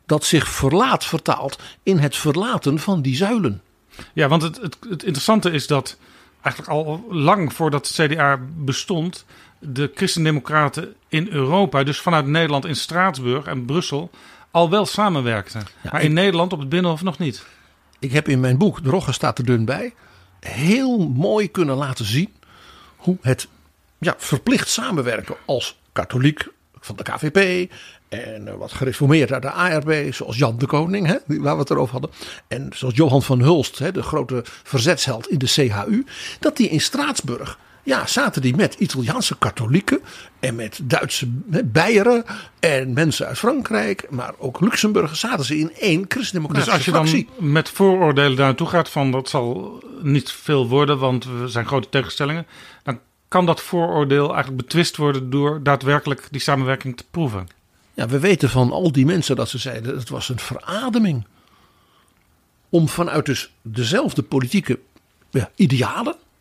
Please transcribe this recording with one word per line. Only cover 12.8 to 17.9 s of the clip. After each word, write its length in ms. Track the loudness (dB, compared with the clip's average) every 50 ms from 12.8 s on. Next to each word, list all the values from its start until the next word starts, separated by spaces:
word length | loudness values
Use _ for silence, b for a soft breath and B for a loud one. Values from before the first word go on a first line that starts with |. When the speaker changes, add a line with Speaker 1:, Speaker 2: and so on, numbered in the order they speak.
| -4 -2 0 0 0 0 0 -2 -2 -2 -2 -2 -2
Speaker 2:
en 180 | -4 -6 -6 -4
Brussel, 460 | -2 -2 -2 -2 -2 -4 -6 -6 -8 -14 B B B B B B B
al 200 | B 4 4 4
wel 160 | 4 2 2
samenwerkten. 760 | 0 0 0 2 2 2 0 0 0 -2 -2 -4 -6 -10 -12
Speaker 1:
Ja, 300 | -12 -12 -14 -14 -10 -6 -2
Speaker 2:
Maar 80 | 0
Speaker 1:
en 60 | 2
Speaker 2:
in 60 | 2 4
Nederland 400 | 4 4 4 4 2 0 0 -2
op 60 | -4
het 100 | -4 -2
Binnenhof 340 | 0 0 2 0 0 -2 -4
nog 160 | -4 -4 -2
niet. 280 | -4 -4 -4 -6 -10 b b b b b b b b b